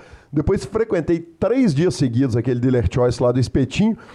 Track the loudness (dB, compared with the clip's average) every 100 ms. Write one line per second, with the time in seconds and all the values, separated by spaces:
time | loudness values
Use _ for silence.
0 | -12 -20 _ -4 0 -2 -2 -4 -2 -2
1 | 0 -2 -4 -4 -2 2 2 2 0 0
2 | 0 0 0 0 0 0 2 2 0 0
3 | 0 2 0 0 0 0 -2 0 0 0
4 | -10